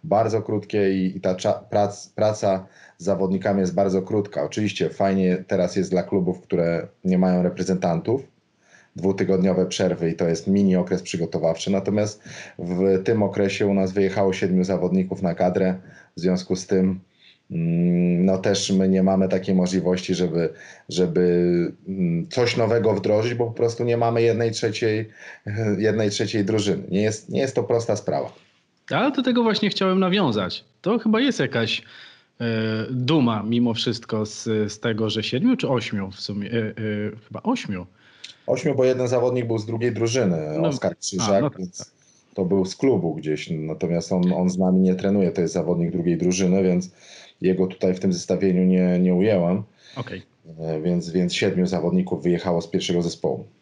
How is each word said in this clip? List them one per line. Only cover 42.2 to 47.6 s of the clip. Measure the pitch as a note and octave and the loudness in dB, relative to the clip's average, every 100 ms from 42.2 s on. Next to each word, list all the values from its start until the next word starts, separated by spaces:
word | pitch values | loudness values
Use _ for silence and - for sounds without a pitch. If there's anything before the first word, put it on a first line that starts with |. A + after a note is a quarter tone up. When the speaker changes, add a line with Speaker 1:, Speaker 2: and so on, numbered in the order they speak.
| _ | _
Speaker 1:
to | - F2 | -4 0
był | G2 F#2 | 2 0
z | - | 0
klubu | C#3 A2 E2 D#2 | 2 2 0 -4
gdzieś, | D2+ D2+ - | -4 -6 -4
natomiast | E2 D#2 D#2 E2+ E2+ - | -6 -6 -4 -2 -2 0
on, | F#2 F2+ | 0 2
on | F2+ F#2 | 2 0
z | F2+ | 2
nami | F#2 F#2 | 2 4
nie | F#2 F#2 | 4 2
trenuje, | G2 G2+ F2+ | 0 2 2
to | E2 | 0
jest | E2 | -2
zawodnik | F2+ D#2+ E2+ E2+ | 0 0 0 0
drugiej | E2+ E2+ E2 | 0 0 0
drużyny, | F2 F#2 F#2 F#2+ | 0 2 2 2
więc | F#2 F2+ F2+ _ - - - _ | 2 0 -2 _ -20 -20 -20 _
jego | F#2 F#2 | 0 2